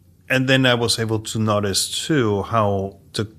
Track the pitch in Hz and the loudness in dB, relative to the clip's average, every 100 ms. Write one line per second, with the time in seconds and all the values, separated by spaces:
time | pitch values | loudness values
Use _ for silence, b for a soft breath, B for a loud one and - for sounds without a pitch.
0 | _ _ - 131 131 131 131 120 117 - | _ _ -4 0 2 4 4 2 0 -2
1 | 113 110 110 117 107 104 101 95 - - | -2 -4 -4 -2 0 2 0 -2 -4 -6
2 | - 156 113 101 92 117 104 98 98 - | -2 0 2 0 0 0 0 0 -4 -10
3 | - - 107 | -10 -6 -6